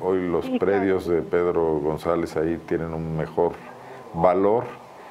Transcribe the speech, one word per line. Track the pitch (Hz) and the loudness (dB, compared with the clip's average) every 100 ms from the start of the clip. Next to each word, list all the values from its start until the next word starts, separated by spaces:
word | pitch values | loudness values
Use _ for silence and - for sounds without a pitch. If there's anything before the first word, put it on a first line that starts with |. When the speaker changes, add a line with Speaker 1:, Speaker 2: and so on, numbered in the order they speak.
Speaker 1:
Hoy | 90 95 90 | 0 0 0
los | 85 | 0
Speaker 2:
Sí, | - 254 | 0 0
claro. | 92 | 2
Speaker 1:
predios | 98 95 95 85 | 2 2 2 2
de | 85 | 0
Pedro | 80 87 87 85 82 78 | 0 0 2 2 2 2
González | 73 76 85 85 82 80 | 0 -2 0 0 0 -2
ahí | 80 82 - | -2 -2 -2
tienen | 85 82 | -4 -2
un | 80 80 80 | -6 -4 -4
mejor | 78 90 87 82 - - - - - | -2 0 0 0 -12 -18 -16 -18 -12
valor | 85 90 90 101 113 123 - - - - | 2 4 6 4 2 0 -10 -18 -20 -20